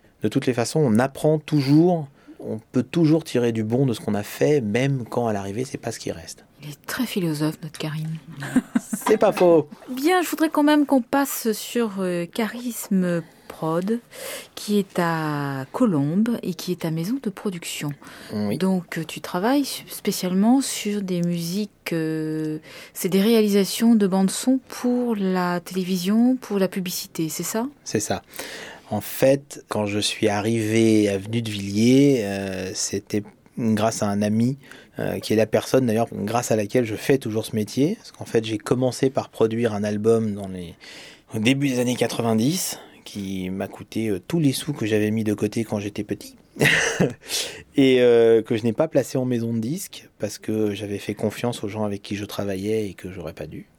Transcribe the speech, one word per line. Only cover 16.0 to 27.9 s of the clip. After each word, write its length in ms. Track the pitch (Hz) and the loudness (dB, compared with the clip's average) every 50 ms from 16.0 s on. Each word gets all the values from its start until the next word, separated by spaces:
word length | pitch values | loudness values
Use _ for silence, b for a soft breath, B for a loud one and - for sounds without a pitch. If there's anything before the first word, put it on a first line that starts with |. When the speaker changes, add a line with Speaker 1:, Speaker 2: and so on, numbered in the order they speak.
| 139 147 165 196 220 240 233 - - | 2 2 2 2 2 0 0 -2 -4
Speaker 2:
et 100 | - 170 | -6 -8
qui 180 | - - 175 | -6 -6 -6
est 100 | 180 170 | -6 -4
ta 100 | - 165 | -4 -4
maison 280 | 160 160 165 196 254 277 - | -2 -2 -4 -4 -4 -4 -4
de 80 | 214 | -6
production. 640 | 196 - - 214 185 170 - - - - 160 147 143 - B B B B B B - | -8 -6 -8 -8 -8 -8 -10 -10 -10 -6 -6 -6 -8 -8 B B B B B B -6
Speaker 1:
Oui. 240 | 208 208 202 - 151 | -4 -2 -2 -2 0
Speaker 2:
Donc, 400 | 185 190 190 185 170 - - 175 | 0 0 0 0 -2 -4 -8 -8
euh, 60 | 160 | -8
tu 160 | - - 151 - | -8 -10 -12 -12
travailles 420 | - - 180 190 233 277 294 277 | -6 -6 -2 0 2 2 2 0
su-, 240 | - - - - - | -2 -6 -10 -12 -14
spécialement 720 | - - - 208 190 - - 180 180 190 202 226 254 277 | -14 -6 -4 -4 -4 -2 -2 -2 2 2 4 6 6 4
sur 400 | 262 - - - - 208 208 208 | 4 0 -4 -4 -4 -4 -4 -4
des 220 | 196 180 185 175 175 | -4 -2 -2 -2 0
musiques, 720 | 175 175 170 165 170 175 208 214 - _ _ - - 170 | 0 -2 -2 -4 -4 -4 -4 -4 -6 _ _ -8 -6 -4
euh, 640 | 165 160 160 160 156 156 156 156 156 156 156 156 156 B B B B B B B | -2 -2 -2 -2 -4 -4 -4 -4 -4 -4 -4 -4 -6 B B B B B B B
c'est 160 | - - 185 | -6 -4 0
des 140 | 165 196 196 | 2 2 4
réalisations 720 | 226 233 226 214 208 196 202 196 190 - - 226 233 240 | 4 6 4 4 4 4 4 2 2 0 2 4 6 6
de 120 | 214 202 | 6 4
bandes 240 | 185 185 190 196 190 | 4 4 4 2 2
son 300 | - - - 254 262 262 - - | 0 0 0 2 2 2 0 -6
pour 480 | - - - 247 247 247 247 240 226 | -14 -4 -2 0 0 0 0 0 -2
la 440 | 202 190 190 185 185 180 180 175 175 | 0 0 0 0 2 0 0 0 -2
télévision, 760 | 175 - 180 190 185 175 190 180 175 190 214 226 240 254 262 | -4 -4 -4 -4 -2 0 -2 -2 0 2 4 4 4 4 4
pour 220 | 247 - - 208 196 | 2 -2 -2 0 0
la 100 | 190 180 | 0 0
publicité, 640 | - 196 180 180 180 - - - - - 165 156 | 0 -2 -4 -4 -6 -6 -8 -10 -4 -4 -4 -4
c'est 120 | 156 - 170 | -2 -6 -6
ça ? 240 | - - 220 240 285 - _ - | -4 -4 -4 -4 -4 -8 _ -14
Speaker 1:
C'est 160 | - | -4